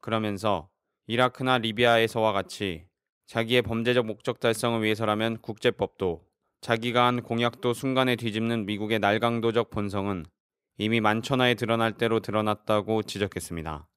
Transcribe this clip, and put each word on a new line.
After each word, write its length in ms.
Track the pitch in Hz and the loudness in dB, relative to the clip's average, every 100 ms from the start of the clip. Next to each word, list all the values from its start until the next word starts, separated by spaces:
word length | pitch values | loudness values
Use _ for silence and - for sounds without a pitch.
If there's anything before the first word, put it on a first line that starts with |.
그러면서 640 | - 110 107 101 107 95 - _ _ _ - | -4 -4 -2 -4 -2 -2 -4 _ _ _ -6
이라크나 500 | 117 127 - 131 127 | 0 0 0 0 0
리비아에서와 720 | 113 107 120 117 113 117 110 | 0 2 4 6 4 2 0
같이 520 | 98 92 - 101 82 80 _ _ _ _ | 0 -4 -6 -6 -6 -12 _ _ _ _
자기의 360 | 117 113 123 | -4 2 2
범죄적 420 | 113 113 117 123 | 2 -2 2 2
목적 340 | 110 104 - 117 | 0 -4 -6 -2
달성을 440 | 123 113 120 117 | 0 0 0 0
위해서라면 560 | 107 107 110 107 113 113 | 0 0 0 0 0 -4
국제법도 880 | - 107 123 - 98 _ 95 82 _ _ _ _ | -10 0 0 0 -6 _ -4 -4 _ _ _ _
자기가 460 | - 117 117 117 123 | -2 -2 0 2 2
한 160 | 123 | 2
공약도 500 | 113 117 120 - 123 | -4 -2 -2 0 -4
순간에 440 | 117 135 131 127 117 | -2 -2 0 2 0
뒤집는 500 | 117 107 113 117 98 | -2 -2 -2 -2 -4
미국의 320 | 104 107 110 | -4 -2 2
날강도적 720 | 101 107 117 117 113 113 113 | 2 2 2 0 0 0 -2
본성은 560 | 113 104 98 98 95 78 _ _ _ _ _ | -4 -4 -4 -4 -4 -8 _ _ _ _ _
이미 240 | 104 113 | 0 2
만천하에 540 | 107 110 110 131 123 | 2 0 0 2 2
드러날 400 | 117 117 117 113 | 2 0 0 0
대로 260 | 104 117 113 | 0 0 0
드러났다고 840 | - 104 107 104 - 107 101 110 | 0 -2 0 -4 0 0 2 -2
지적했습니다. 840 | 104 98 98 - - 85 80 76 - | -2 -4 -4 -4 -8 -8 -8 -10 -12